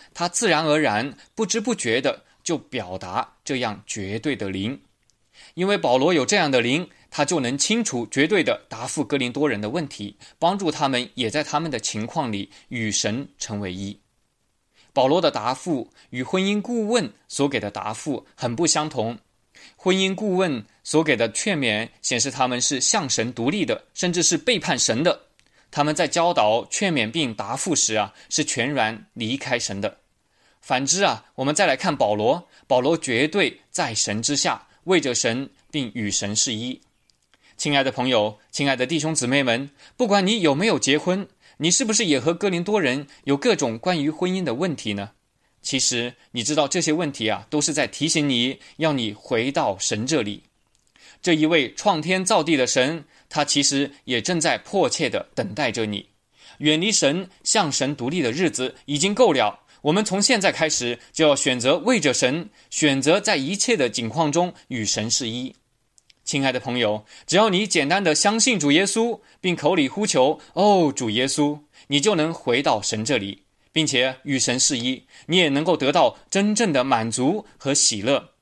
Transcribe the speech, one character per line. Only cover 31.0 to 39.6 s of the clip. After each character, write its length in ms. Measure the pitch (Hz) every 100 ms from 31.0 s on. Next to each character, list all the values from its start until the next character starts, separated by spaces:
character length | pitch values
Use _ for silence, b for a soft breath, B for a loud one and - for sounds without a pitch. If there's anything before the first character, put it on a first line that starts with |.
啊， 220 | 185 110 b b
我 80 |
们 100 | 135
再 120 | 156 175
来 100 | 131
看 200 | 185 143
保 200 | 107 107
罗， 320 | 113 170 - b b
保 120 | 127
罗 180 | 131 165
绝 300 | 135 117 156
对 340 | 202 139 - _
在 240 | - 139
神 280 | 110 - 104
之 140 | 117 143
下， 320 | 170 113 - b 165
为 160 | 180
着 120 | 139
神 360 | 120 120 123 139 _ _
并 220 | 151 120
与 160 | 120 101
神 260 | - 101 107
是 180 | -
一。 280 | 110 123 - _ _ _ _ _ _ b b
亲 180 | 151 139
爱 80 |
的 80 | 131
朋 160 | 123 127
友， 320 | 117 107 107 b
亲 160 | - 139
爱 80 | 127
的 100 | 127
弟 140 | 160
兄 140 | 156
姊 140 | 156 123
妹 160 | 139
们， 260 | 127 117